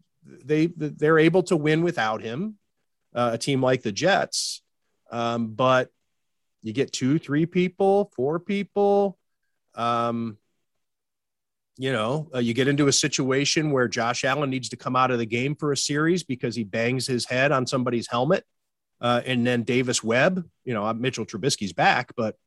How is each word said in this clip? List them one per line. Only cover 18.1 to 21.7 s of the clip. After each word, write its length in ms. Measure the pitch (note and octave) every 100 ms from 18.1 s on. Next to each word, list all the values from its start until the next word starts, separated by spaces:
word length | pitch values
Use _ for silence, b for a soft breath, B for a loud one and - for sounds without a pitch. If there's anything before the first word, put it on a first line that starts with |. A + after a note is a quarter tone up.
| A#2+ C3 G3 - _ _ _ _ -
Uh, 200 | A#2+ A#2+ A#2+
and 180 | B2+
then 180 | A#2+ A#2+
Davis 400 | A#2 B2 B2 A#2+
Webb, 420 | A2 A#2+ D#3+ F#3 E3+ _
you 100 | -
know, 120 | A2+ G#2
uh, 60 |
Mitchell 320 | A2+ B2+ A#2+ G#2+
Trubisky's 460 | G#2 B2+ - G2+